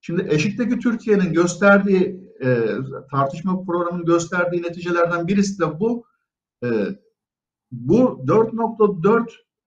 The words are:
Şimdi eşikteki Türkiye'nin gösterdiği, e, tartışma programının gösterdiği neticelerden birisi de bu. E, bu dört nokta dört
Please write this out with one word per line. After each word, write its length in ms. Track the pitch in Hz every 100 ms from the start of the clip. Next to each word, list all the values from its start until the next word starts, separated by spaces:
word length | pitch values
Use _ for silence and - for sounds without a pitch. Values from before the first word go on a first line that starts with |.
Şimdi 260 | - 175 180
eşikteki 480 | 151 214 - 240 247
Türkiye'nin 540 | 247 226 - 202 175
gösterdiği, 920 | 156 180 - 202 202 202 190 - - - -
e, 260 | 131 120 113 101 131 131 -
tartışma 540 | 135 139 - 190 185
programının 400 | - 175 170 175
gösterdiği 580 | 165 170 165 185 175 175
neticelerden 680 | 170 165 175 170 170 175 170
birisi 300 | 196 196 -
de 220 | 160 151
bu. 240 | 220 233 - _ _ _ _ _
E, 40 | 120 113 95 98 _ _ _ _ _ _ _
bu 520 | 127 123 208 254 143 131
dört 260 | 196 226
nokta 500 | 226 226 - 208 165
dört 300 | 175 233 226 - _ _